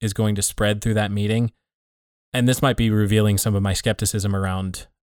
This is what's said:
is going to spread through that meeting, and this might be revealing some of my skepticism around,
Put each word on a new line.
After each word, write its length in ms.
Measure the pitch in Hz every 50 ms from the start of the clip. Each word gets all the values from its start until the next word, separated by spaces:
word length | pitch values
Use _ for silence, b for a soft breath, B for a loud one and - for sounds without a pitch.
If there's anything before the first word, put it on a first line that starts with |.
is 140 | - 107 98
going 200 | - 110 107 104
to 60 | 98
spread 380 | 98 - - - 120 107 107 104
through 140 | - 117 110
that 160 | 107 107 98
meeting, 400 | 101 104 104 104 110 117 120 113 - _ _ _ _ _ _ _ _ _ _ _ _ _ _ _
and 160 | - 127 120 123
this 140 | 127 -
might 140 | - 135 117 -
be 100 | 117 110
revealing 480 | 107 107 107 98 110 107 104 107 101
some 180 | 98 - 113 104
of 80 | 98
my 120 | 98 98 95
skepticism 600 | - - 120 107 - 107 - - 107 95 104 98
around, 520 | 98 95 95 92 95 95 95 92 - - _ _ _